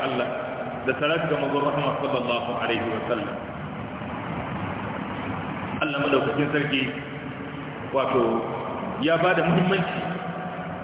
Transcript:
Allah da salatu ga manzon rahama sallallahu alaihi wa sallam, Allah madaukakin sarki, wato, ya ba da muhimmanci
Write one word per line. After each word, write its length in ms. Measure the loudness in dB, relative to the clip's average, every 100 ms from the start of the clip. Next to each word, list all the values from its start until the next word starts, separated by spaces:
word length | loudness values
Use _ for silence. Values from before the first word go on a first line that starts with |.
| 0
Allah 220 | 0 0 -2 -4 -4 -6 -2 0
da 80 | 2
salatu 320 | 2 2 2
ga 40 | 2
manzon 240 | 2 2 2
rahama 320 | 2 0 0
sallallahu 540 | 0 0 0 0 0 -2
alaihi 240 | 0 0 0
wa 80 | -2 0
sallam, 280 | -2 -2 -6 -8 -8 -8 -8 -8 -8 -6 -6 -6 -6 -4 -4 -4 -4 -4 -4 -6 -4 -4 -4 -4 -6 -6 -2
Allah 160 | 0 0 4
madaukakin 420 | 4 4 2 2
sarki, 300 | 2 2 2 0 -2 -6 -8 -8 -8 -8 -8 -8 -8 -2
wato, 560 | 2 4 4 4 4 0 -4 -4 -4 -4 0
ya 160 | 4 6
ba 160 | 6
da 160 | 6 6
muhimmanci 500 | 6 6 4 2 -2 -2 -4 -4 -6 -6 -6 -6 -6